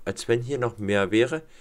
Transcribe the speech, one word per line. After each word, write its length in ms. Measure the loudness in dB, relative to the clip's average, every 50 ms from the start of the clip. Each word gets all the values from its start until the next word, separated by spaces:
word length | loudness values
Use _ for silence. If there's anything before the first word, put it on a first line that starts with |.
| -8
als 220 | -8 -8 -4 -2
wenn 160 | 0 0 0
hier 160 | 0 -4 -4 -2
noch 200 | -2 -4 -4 -4
mehr 340 | -2 0 2 2 2 4
wäre. 300 | 4 4 4 2 0 -6 -8 -12 -20 -20